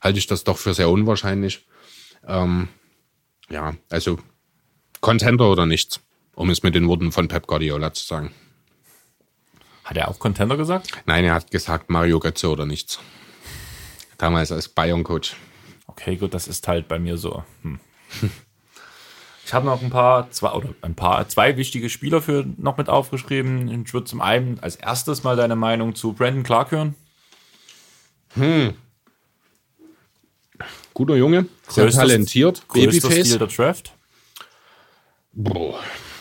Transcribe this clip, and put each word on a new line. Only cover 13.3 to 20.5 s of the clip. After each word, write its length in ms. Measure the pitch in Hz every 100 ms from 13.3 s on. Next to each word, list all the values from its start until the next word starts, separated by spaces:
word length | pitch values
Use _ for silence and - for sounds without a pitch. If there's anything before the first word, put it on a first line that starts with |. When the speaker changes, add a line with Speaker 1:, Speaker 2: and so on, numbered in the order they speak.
| - - - - - - - - -
Speaker 1:
Damals 340 | 82 85 78
als 180 | 78 -
Bayern-Coach. 680 | - 82 85 82 82 - - - - - - -
Speaker 2:
Okay, 300 | - - 92
gut, 180 | 95
das 140 | 90 -
ist 200 | - -
halt 200 | 85 78
bei 100 | 82
mir 200 | 85 85
so. 260 | 85 82 80 _
Hm. 180 | 80 71 _ _ - -
<laughs> 80 | 107 - - _ _ - - - - - - - -
Ich 80 | 123
habe 100 | 139
noch 160 | 127
ein 80 | 127
paar, 400 | 123 123 127 123
zwei, 220 | - -